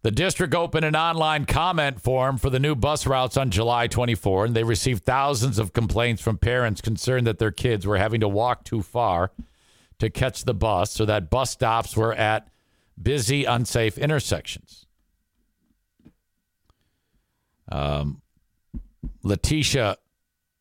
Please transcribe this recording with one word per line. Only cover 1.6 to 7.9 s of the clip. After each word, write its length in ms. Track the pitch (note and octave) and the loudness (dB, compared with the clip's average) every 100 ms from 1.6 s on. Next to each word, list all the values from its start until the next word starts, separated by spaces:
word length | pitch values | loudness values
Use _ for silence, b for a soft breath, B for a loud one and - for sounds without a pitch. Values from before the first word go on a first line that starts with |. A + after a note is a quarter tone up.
| F3 E3+ C#3+ B2 | 2 2 0 -2
form 360 | B2 C3 C3 C3 | 0 2 0 0
for 140 | C#3+ | 0
the 80 | B2+ | 0
new 160 | D3 C#3+ | 0 2
bus 320 | C#3 D3+ - | 0 0 0
routes 280 | C3 B2+ - | 0 0 0
on 140 | C3 | 0
July 380 | G#2 A#2 A#2+ A#2 | 0 2 2 0
twenty-four, 580 | - A#2+ A2+ G2+ F#2+ A2 | 0 0 0 2 2 2
and 100 | A2+ | 2
they 80 | |
received 400 | A#2 A2 C3+ A2+ | 0 0 0 0
thousands 540 | - C3 C#3 B2+ C3 G#2+ | 0 0 0 0 0 0
of 160 | G2 | -2
complaints 480 | - G#2+ F#2 A#2+ G#2+ | -2 0 2 0 0
from 160 | - G2+ | -2 0
parents 440 | A2+ B2+ A#2 G2 | 0 0 0 -2
concerned 440 | - G#2+ - B2+ A#2 | -4 -4 0 2 0
that 140 | G2+ | 2
their 120 | A2 | -2
kids 360 | - B2+ A2 | 0 -2 0
were 100 | F#2+ | 0